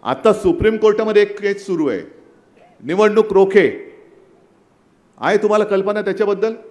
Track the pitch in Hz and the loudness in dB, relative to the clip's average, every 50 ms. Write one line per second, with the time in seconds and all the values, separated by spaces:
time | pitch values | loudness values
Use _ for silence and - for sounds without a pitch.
0 | - - 127 - - 226 214 - - 185 165 - 190 214 220 214 220 214 208 214 | -4 -6 -6 0 2 2 2 2 0 -2 0 2 0 0 0 2 0 0 2 2
1 | 226 214 214 208 208 202 202 - 196 202 202 202 - - 185 165 156 139 113 92 | -2 2 2 2 2 2 -2 -6 -6 -6 -6 -6 -8 -8 -4 -2 -2 -2 -2 -6
2 | 78 - - - _ _ _ _ _ _ _ _ _ _ _ _ - 127 165 190 | -8 -12 -20 -20 _ _ _ _ _ _ _ _ _ _ _ _ -8 -6 0 2
3 | 214 214 208 220 220 220 196 190 196 190 196 202 170 123 101 - - - - - | 2 2 4 2 0 2 4 2 2 4 4 4 4 4 0 -4 -14 -20 -20 -20
4 | - _ _ _ _ _ _ _ _ _ _ _ _ _ _ _ _ _ _ _ | -20 _ _ _ _ _ _ _ _ _ _ _ _ _ _ _ _ _ _ _
5 | _ _ _ _ 113 151 202 208 208 208 214 214 208 - 196 190 190 196 208 214 | _ _ _ _ -2 0 0 0 0 2 0 0 0 0 -2 -2 -2 -2 -4 -4
6 | 196 190 185 190 214 202 202 185 202 220 226 233 - - | -4 -6 -4 -2 -2 -2 -2 -2 -2 -4 -6 -8 -14 -20